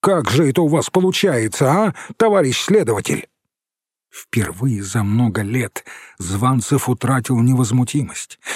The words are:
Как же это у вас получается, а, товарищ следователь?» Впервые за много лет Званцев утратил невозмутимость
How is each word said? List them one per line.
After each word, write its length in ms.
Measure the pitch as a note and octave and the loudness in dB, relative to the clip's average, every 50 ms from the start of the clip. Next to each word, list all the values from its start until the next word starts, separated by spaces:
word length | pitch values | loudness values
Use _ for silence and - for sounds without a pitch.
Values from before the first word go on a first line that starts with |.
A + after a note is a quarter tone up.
Как 280 | - G3 G3 E3+ B2+ - | 2 2 2 2 0 0
же 200 | A2+ C#3 E3+ C#3 | 2 2 2 2
это 120 | C3 F#3 | 2 2
у 60 | E3+ | 2
вас 220 | D3+ D3+ D#3+ - - | 2 2 0 -2 0
получается, 800 | - F#3 F#3 F#3 F3+ - - G3 D3+ A#2+ A2 G#2+ - - D3 C3 | 0 2 2 2 0 2 0 0 0 0 -2 -2 -2 0 2 2
а, 220 | D3 F#3+ A3 G#3 - - - - - | 4 2 2 0 -2 -4 -14 -18 -2
товарищ 440 | _ A3+ A3 G#3 G3 D#3 C3 A#2+ - | _ 2 4 4 4 2 2 0 -2
следователь?» 640 | - - G3 G#3+ D#3+ A2 A2+ G2+ - - - - - _ _ _ _ _ _ _ _ _ _ _ _ _ _ _ _ _ | 0 2 2 2 4 2 -2 -2 -2 -4 -4 -6 -6 _ _ _ _ _ _ _ _ _ _ _ _ _ _ _ _ _
Впервые 720 | _ - - _ - A#2 G2+ - - F#2 B2 C3+ A#2 G2+ | _ -20 -16 _ -2 -2 -2 -2 -4 -4 -2 -2 -2 -2
за 220 | G2 F#2+ G2 A2+ G#2+ | -6 -4 -4 -2 0
много 400 | G2+ G#2 A2+ B2 A#2 F#2 A#2+ G2+ | 0 2 2 2 2 0 -2 -4
лет 420 | G2 A2+ C3 A2+ - _ - - - - - - - - | -2 -2 -4 -4 -4 _ -14 -16 -16 -20 -20 -20 -20 -16
Званцев 720 | _ F#2+ E2+ F#2+ G2 A#2 B2+ C3+ B2 - - C#3+ C3+ - - | _ -8 -6 -4 -2 0 0 0 0 0 0 -2 -2 0 -2
утратил 500 | B2 - - B2 C3+ C3 A2+ - C3 A2+ | -4 -2 0 -2 -2 -2 0 0 0 2
невозмутимость 1000 | A#2 B2+ C3 B2 B2+ G2+ A2+ B2+ B2 A#2+ - D3 C3+ - - - - - - _ _ - - | 4 4 4 2 2 2 2 0 0 0 0 -4 -4 -4 -8 -14 -16 -16 -18 _ _ -12 -12